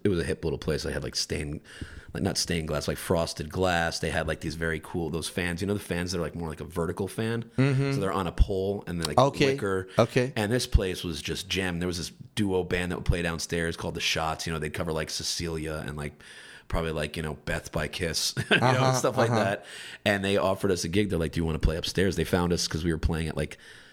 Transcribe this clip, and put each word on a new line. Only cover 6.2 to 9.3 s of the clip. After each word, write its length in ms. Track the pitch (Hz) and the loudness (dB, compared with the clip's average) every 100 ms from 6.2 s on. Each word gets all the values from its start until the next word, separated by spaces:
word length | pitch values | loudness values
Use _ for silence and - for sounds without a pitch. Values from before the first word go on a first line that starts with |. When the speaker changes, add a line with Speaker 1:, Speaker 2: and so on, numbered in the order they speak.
Speaker 1:
like, 120 | 78 | -4
more 140 | 80 85 | -4 -6
like 120 | 73 | -8
a 20 | |
vertical 440 | 76 85 82 87 95 | -8 -2 -2 -2 -4
fan? 360 | - 113 117 113 - | -2 -2 -2 -4 2
Speaker 2:
Mm-hmm. 340 | 135 131 139 | 2 4 0
Speaker 1:
So 80 | 139 | 0
they're 100 | 95 | 0
on 140 | 95 87 | 0 0
a 60 | |
pole 520 | - - 98 98 101 - | 4 4 4 0 -2 -4
and 160 | 87 | -4
they, 40 | 80 | 2
like, 120 | 76 | 4
Speaker 2:
Okay. 280 | 135 | 4